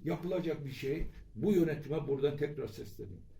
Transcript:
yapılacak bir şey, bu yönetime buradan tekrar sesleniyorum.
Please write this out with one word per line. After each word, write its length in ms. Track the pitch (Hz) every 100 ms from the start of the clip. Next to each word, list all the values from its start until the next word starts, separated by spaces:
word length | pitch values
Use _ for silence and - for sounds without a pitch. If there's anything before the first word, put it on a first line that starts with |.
yapılacak 640 | 156 160 175 185 165 151 139
bir 60 |
şey, 360 | 120 135 156 - - - 107
bu 160 | 175
yönetime 560 | 185 156 147 - 156 139
buradan 300 | 135 143 117
tekrar 300 | 147 135 113
sesleniyorum. 560 | - 113 - - 85 -